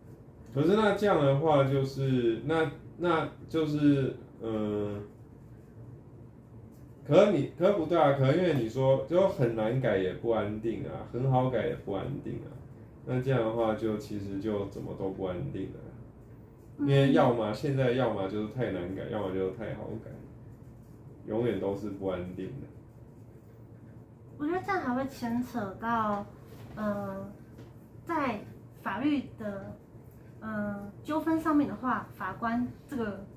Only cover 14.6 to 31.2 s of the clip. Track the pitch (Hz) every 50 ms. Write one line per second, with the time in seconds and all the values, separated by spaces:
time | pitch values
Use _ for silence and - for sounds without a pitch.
14.6 | 98 - - - - 92 92 95 98 95 95 95 95 92 90 90 92 92 98 95
15.6 | 95 - - - - - - - - - - - - - - - - - - -
16.6 | - - - - 143 139 139 139 139 131 156 156 139 123 117 113 107 104 107 -
17.6 | 156 143 131 135 131 120 120 131 123 113 107 98 95 95 104 107 107 107 117 127
18.6 | 117 101 95 90 90 92 95 92 - - 107 104 101 92 92 95 95 92 92 -
19.6 | 107 - - 101 - - 110 113 - - - - - - - - - - - -
20.6 | - - - - - - - - - - - - - 110 107 117 123 117 98 92
21.6 | 95 98 101 101 107 101 98 - 98 95 90 87 90 92 - 90 95 - - -
22.6 | - - - - - - - - - - - - - - - - - - - -
23.6 | - - - - - - - - - - - - - - - - 302 311 359 370
24.6 | 370 403 381 359 285 247 247 262 269 262 - - 247 233 233 247 247 - - 233
25.6 | 202 190 185 - 220 233 233 226 220 208 208 202 208 - - - - - - -
26.6 | - - - 214 214 208 202 202 202 190 190 196 196 - - - - - - -
27.6 | - - - - - - - - - - 330 311 277 247 214 208 - - - -
28.6 | - - - - - 220 196 214 277 302 285 254 - - - - 214 208 196 196
29.6 | 196 202 - - - - - - - - - - - - - - 214 220 214 208
30.6 | 208 208 202 202 208 - - - - 294 302 311